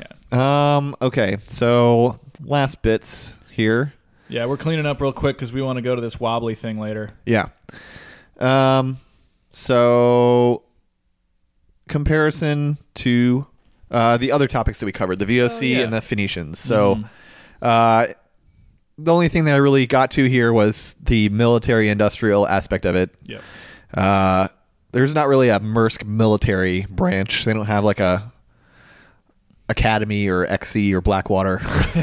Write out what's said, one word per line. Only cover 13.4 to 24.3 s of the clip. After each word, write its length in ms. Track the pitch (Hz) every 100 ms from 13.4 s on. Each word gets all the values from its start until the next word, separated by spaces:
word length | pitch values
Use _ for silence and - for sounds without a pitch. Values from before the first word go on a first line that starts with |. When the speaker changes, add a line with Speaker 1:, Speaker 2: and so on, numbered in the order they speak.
| 143 _ _ _ -
Speaker 2:
uh, 260 | 120 117 120
the 140 | 127
other 140 | 143 135
topics 320 | 127 - -
that 60 | 104
we 60 |
covered, 260 | - 95 92
the 80 | 98
V 140 | 123
O 80 | 120
C 260 | 117 127
Speaker 1:
Oh, 40 | 127
yeah. 60 |
Speaker 2:
and 80 | 117
the 80 | 113
Phoenicians. 580 | - 104 98 87 78 82
So, 380 | - 110 101 107
Speaker 1:
Mm-hmm. 80 | 110 - - - - -
Speaker 2:
uh, 440 | 120 117 117 113 120 - _ _ _ _ _ _ _ -
the 120 | 156
only 160 | 170 170
thing 160 | 170
that 100 | 156
I 40 | 139
really 280 | 139 135 120
got 240 | 131 131
to 120 | - 131
here 240 | 127 117
was 440 | 113 107 - - -
the 280 | - 117 104
military 600 | 104 117 120 117 113 104
industrial 580 | 104 104 - 110 101 101
aspect 360 | 95 - 92
of 120 | 92 90
it. 180 | 90 _ -
Speaker 1:
Yep. 160 | - - - - - _
Speaker 2:
Uh, 540 | - 95 98 95